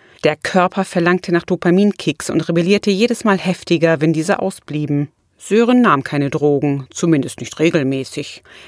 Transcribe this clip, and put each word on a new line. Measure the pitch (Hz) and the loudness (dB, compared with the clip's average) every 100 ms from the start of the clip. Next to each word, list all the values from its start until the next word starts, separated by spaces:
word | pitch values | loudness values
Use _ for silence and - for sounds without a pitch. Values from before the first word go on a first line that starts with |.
| _ - | _ -2
Der | 151 151 | -2 -2
Körper | - 190 180 - | -2 0 0 -2
verlangte | 190 180 170 180 - | -4 0 2 0 0
nach | 170 - | -2 0
Dopaminkicks | 175 180 180 208 - - - - | -2 2 4 2 0 -4 -4 -2
und | 160 151 | -4 0
rebellierte | 170 170 202 208 | 0 2 2 2
jedes | 190 240 233 | 0 0 0
Mal | 226 190 | 0 0
heftiger, | 185 175 - 170 165 156 | -2 -6 0 2 2 2
wenn | 156 | 2
diese | 156 165 - | 0 0 -2
ausblieben. | 190 - - 151 147 143 147 _ _ _ | -4 -8 -8 -6 -2 -2 -4 _ _ _
Sören | - 214 233 247 | -2 2 4 4
nahm | 226 139 | 4 2
keine | - 147 139 | 0 -4 -2
Drogen, | 156 147 143 147 139 127 | 0 2 2 0 -2 -6
zumindest | - 175 151 - - | -4 0 0 0 -8
nicht | 117 - | -12 -2
regelmäßig. | 160 160 131 135 131 - - - _ - | 0 0 -2 -4 -6 -10 -12 -16 _ -20